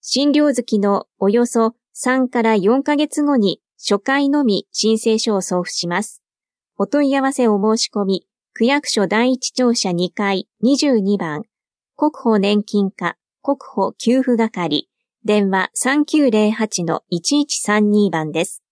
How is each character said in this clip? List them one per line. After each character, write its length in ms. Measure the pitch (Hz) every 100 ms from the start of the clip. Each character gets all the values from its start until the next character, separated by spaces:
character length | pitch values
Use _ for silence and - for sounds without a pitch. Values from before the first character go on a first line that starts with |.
診 300 | - 247 285
療 220 | 285 294
月 260 | 247 233 214
の 280 | 202 202 - _
お 120 | 196
よ 160 | 226 240
そ 300 | 233 226 - _
三 360 | - 254 262 254
か 140 | 254
ら 120 | 226 214
四 280 | 190 262
ヶ 120 | 277 294
月 280 | 302 -
後 120 | 294 277
に 260 | 202 - _ _
初 220 | - 202
回 300 | 269 277 277
の 140 | 294
み 240 | 262 196 -
申 260 | - 214 220
請 220 | 226 220
書 160 | 233 202
を 60 |
送 220 | 180 180
付 80 | 175
し 160 | - 175
ま 140 | 175
す。 200 | 214 - _ _ _ _ _ _
お 100 | 196
問 220 | 294 285
い 60 | 277
合 60 |
わ 120 | 269
せ 140 | 269 240
お 120 | 208
申 180 | 208 226
し 120 | -
込 120 | 208 196
み、 200 | 190 _ _ _
区 120 | - 226
役 220 | 285 -
所 200 | - 190
第 240 | 208 247
一 200 | 254 -
庁 220 | - 247
舎 180 | 233 196
二 200 | 175 180
階 360 | - 202 190 - _
二 160 | 226 277
十 220 | 294 240
二 180 | 196 202
番、 260 | 170 151 - _ _ _ _ -
国 140 | 302
保 260 | 302 233 214
年 240 | 196 208
金 260 | 202 208 196
課、 280 | - 175 - _ _
国 160 | - 277 - -
保 160 | 190
給 280 | - - 254
付 160 | 254 233
係、 500 | 220 208 170 156 - _ _ _ 214
電 240 | 208 196
話 200 | 190 185
三 320 | - 247 285 294
九 260 | 311 277
零 200 | 214 214
八 320 | 220 220 -
の 200 | 175 160 _
一 300 | 175 - 285
一 180 | 294 -
三 320 | - 214 208
二 180 | 208 208
番 220 | 165 156
で 140 | 151 190
す。 180 | - _